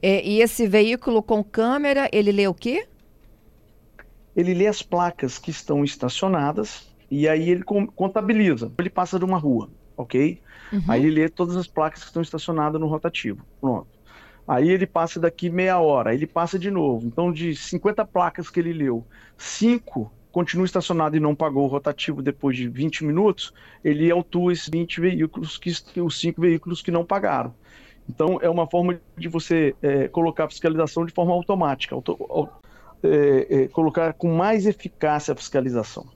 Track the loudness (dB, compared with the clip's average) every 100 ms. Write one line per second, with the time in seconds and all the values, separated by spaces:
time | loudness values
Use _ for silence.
0 | 4 2 2 2 2 2 2 4 4 2
1 | 0 0 2 0 0 0 0 2 2 2
2 | 2 2 2 4 2 0 -2 -4 -6 -18
3 | _ _ -20 -20 -20 _ _ -20 _ -20
4 | -20 -20 _ 0 0 4 2 0 -2 0
5 | 0 -2 -6 -6 -10 -10 -2 0 0 -2
6 | -6 -2 0 2 0 -2 -6 -10 -20 _
7 | _ 0 2 2 2 0 2 -2 -2 -2
8 | 0 0 2 4 4 2 -2 -4 -4 -2
9 | -2 0 0 0 2 0 -2 -14 -20 -14
10 | -4 0 0 -2 -16 -20 -6 -4 0 2
11 | 4 4 0 0 -2 -2 -4 -2 -2 -4
12 | -10 -6 -6 -6 -4 -2 0 0 -2 -2
13 | -4 -4 -6 -8 -12 -6 -2 -2 -6 _
14 | -20 -20 -20 -20 -2 2 4 2 0 -2
15 | -2 0 -2 -2 -4 0 0 2 4 2
16 | 2 -2 -2 -2 -2 -4 -4 -2 0 -2
17 | -4 -2 -2 -2 -4 -6 -6 -4 -2 -2
18 | -2 0 -2 -2 -6 -4 -2 -2 -2 -2
19 | -6 -20 -20 _ -14 0 2 2 -2 -8
20 | -8 -12 _ -4 -2 -2 0 -2 -2 -2
21 | 0 2 0 0 0 0 0 0 -4 -4
22 | -6 -4 -4 -2 -2 -2 -6 -4 -4 -4
23 | -2 2 2 0 -8 -14 -20 -6 -2 2
24 | 4 2 0 0 0 0 -2 -4 -4 0
25 | 0 0 -2 -4 -10 -8 -8 -8 -8 -4
26 | -4 -2 -4 0 2 2 -2 -8 -2 -2
27 | 0 -2 0 -2 -4 -10 -20 -20 -20 -20
28 | -18 -2 0 2 0 0 0 2 0 -2
29 | _ -12 -6 -6 0 2 2 2 0 2
30 | 0 0 0 0 -4 0 -2 0 0 -2
31 | -4 0 2 0 0 0 0 -2 -6 -8
32 | -6 -6 -4 -2 -4 -8 -20 -20 -20 -2
33 | 2 4 6 4 2 2 2 2 0 2
34 | -2 0 0 2 2 2 2 -2 -8 -2
35 | 0 0 -2 -6 -2 -2 0 -2 -4 -10
36 | -16